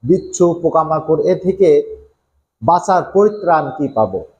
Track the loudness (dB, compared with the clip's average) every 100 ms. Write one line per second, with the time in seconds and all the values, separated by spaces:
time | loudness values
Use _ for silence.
0 | 0 -2 -2 0 0 2 0 0 0 -4
1 | 0 0 0 0 -2 2 4 4 0 -12
2 | -20 _ _ _ _ _ 0 0 2 -2
3 | 0 2 2 0 0 0 -2 -6 -4 -2
4 | -2 -4 -12 _